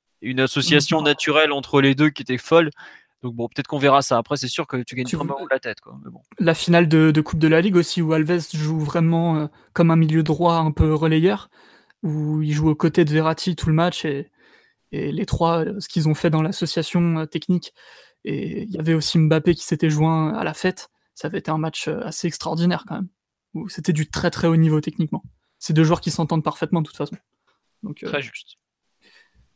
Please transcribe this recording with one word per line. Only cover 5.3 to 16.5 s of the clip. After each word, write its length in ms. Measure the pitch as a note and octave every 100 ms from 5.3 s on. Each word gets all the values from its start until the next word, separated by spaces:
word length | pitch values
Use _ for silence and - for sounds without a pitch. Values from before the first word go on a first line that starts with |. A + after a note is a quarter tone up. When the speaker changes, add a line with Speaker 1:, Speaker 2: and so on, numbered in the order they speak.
| C#3
Speaker 1:
mal 80 | -
la 80 | C3+
tête, 200 | B2 G#2
quoi. 160 | - -
Mais 60 | C#3+
bon. 100 | - _ -
Speaker 2:
la 160 | E3
finale 340 | D#3+ - E3+ E3+
de, 220 | D#3+ D#3+
de 100 | D3+
Coupe 180 | D3+ D#3+
de 100 | D#3
la 120 | D#3+
Ligue 160 | F#3 F3+
aussi, 260 | E3 -
où 100 | D#3+
Alves 320 | D#3+ D#3 F3 D#3
joue 260 | D#3 D3+ D#3
vraiment, 560 | D3+ E3+ E3 E3 E3+ D#3
euh, 100 | D3+ - _
comme 180 | - E3
un 60 | D#3+
milieu 260 | D#3+ D#3
droit 340 | D#3+ D3+ F3 E3+
un 160 | D#3
peu 200 | D3 D#3+
relayeur, 540 | D#3 D#3+ D#3+ F3 G3+ - _ _ _ _ _
où 400 | F#3 D3+ D3+ D#3
il 100 | D3+
joue 160 | D3+ D#3
aux 60 |
côtés 300 | D3+ E3+ D#3
de 80 | D#3+
Verratti 440 | D#3 D#3+ D#3+ - E3+
tout 120 | -
le 60 |
match 300 | D#3 F3 -
et, 260 | D#3+ C#3 - _ _ _ _ _ _
et 180 | - D3
les 160 | D3+ G#3+
trois, 380 | - E3 E3
euh, 160 | D#3+ G3+
ce 80 | -
qu'ils 200 | - D#3
ont 60 |
fait 160 | D#3 E3+
dans 120 | D#3
l'association, 760 | D#3